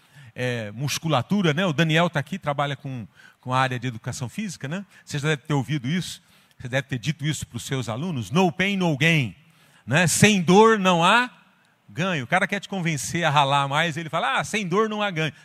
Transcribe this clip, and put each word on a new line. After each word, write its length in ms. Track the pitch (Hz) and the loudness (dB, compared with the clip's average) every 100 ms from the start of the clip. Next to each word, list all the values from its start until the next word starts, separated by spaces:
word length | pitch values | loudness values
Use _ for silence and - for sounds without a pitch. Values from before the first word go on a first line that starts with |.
| _ - 123 | _ -20 -18
é, 360 | - 127 120 104 | -8 -6 -4 -8
musculatura, 840 | 110 143 - 165 135 - 208 170 | -6 -6 -4 0 0 2 2 2
né? 100 | 143 | 2
O 80 | 190 | 0
Daniel 380 | 135 165 160 180 | 0 2 4 2
tá 100 | 151 | -2
aqui, 180 | - 196 | -6 -6
trabalha 380 | 151 143 143 139 | -4 -2 -4 -6
com, 300 | 139 127 98 _ - _ | -10 -10 -12 _ -20 _
com 140 | 127 | -2
a 40 | 127 | 0
área 200 | 131 123 | 0 -2
de 80 | 131 | -6
educação 420 | 113 127 - 120 | -8 -10 -8 -8
física, 400 | - 214 - 135 | -8 -10 -10 -10
né? 160 | 185 196 - | -10 -12 -20
Você 160 | - 147 | -10 -4
já 100 | 147 | -2
deve 160 | 147 | -2
ter 100 | - | -2
ouvido 340 | 143 113 147 120 | -2 -2 -4 -2
isso, 320 | 180 - - _ _ _ - | -4 -4 -12 _ _ _ -16
você 100 | 123 | -4
deve 200 | 135 - | -4 -4
ter 100 | 127 | -6
dito 260 | 147 - | -4 -4
isso 220 | 147 - - | -4 -6 -8
pros 160 | 117 | -10
seus 260 | - 135 117 | -6 -6 -4
alunos, 420 | 113 185 139 92 | -6 -6 -6 -2
"No 220 | 151 190 | 2 2
pain, 240 | - 190 196 | 0 -2 0
no 180 | 175 135 | 0 2
gain", 360 | 160 160 120 - _ _ _ _ - | 2 2 0 -6 _ _ _ _ -2
né? 200 | 151 175 | 2 2
"Sem 360 | - 208 202 | 4 4 4
dor 360 | 165 190 226 220 | 6 8 8 6
não 240 | 185 175 | 4 4
há 280 | 175 233 247 - _ _ _ _ _ | 4 4 0 -8 _ _ _ _ _
ganho." 380 | 110 190 160 | -6 -2 -2
O 20 | 117 | 0
cara 220 | 180 202 | 0 0
quer 100 | 202 | -4
te 100 | - | -6
convencer 540 | 196 165 147 - 170 | -4 -2 -2 -4 -2
a 80 | 160 | 2
ralar 380 | 147 135 139 139 | 4 4 2 2
mais, 300 | 147 170 151 | 0 -2 -4
ele 100 | 165 | -4
fala, 320 | 165 247 247 | -2 -2 -2
"Ah, 40 | |
sem 220 | 170 214 185 | -2 -4 -2
dor 220 | 190 220 | 0 0
não 140 | 214 | -2
há 80 | 202 | -4
ganho." 220 | 160 156 - | -2 -4 -6